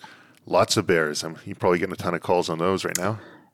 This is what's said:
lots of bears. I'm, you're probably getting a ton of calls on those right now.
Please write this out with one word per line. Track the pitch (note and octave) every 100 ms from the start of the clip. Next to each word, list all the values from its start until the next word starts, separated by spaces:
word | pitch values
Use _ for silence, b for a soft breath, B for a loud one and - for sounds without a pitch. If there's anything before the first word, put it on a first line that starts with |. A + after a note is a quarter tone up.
| B B B B -
lots | F2+ A2 A2+
of | F2+
bears. | E2 D#2 D2
I'm, | E2 D#2+
you're | G2+
probably | F#2+ F#2+ F2+
getting | F#2+
a | E2+
ton | F#2
of | E2
calls | - F2+ E2+
on | D#2+
those | F2+ F#2
right | F2 F2+
now. | F#2+ A2 B B B